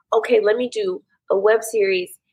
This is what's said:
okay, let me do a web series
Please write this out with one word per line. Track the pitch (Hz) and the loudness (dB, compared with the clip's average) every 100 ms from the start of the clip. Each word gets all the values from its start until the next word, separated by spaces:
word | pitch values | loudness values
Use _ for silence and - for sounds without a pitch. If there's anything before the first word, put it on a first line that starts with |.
| _ | _
okay, | 226 220 233 | -2 2 2
let | 208 220 | 2 0
me | 247 | -2
do | 220 196 185 - _ _ | -4 -6 -6 -12 _ _
a | 190 | 0
web | 202 220 | 2 2
series | 220 226 196 185 180 - _ | 0 -2 0 0 -4 -14 _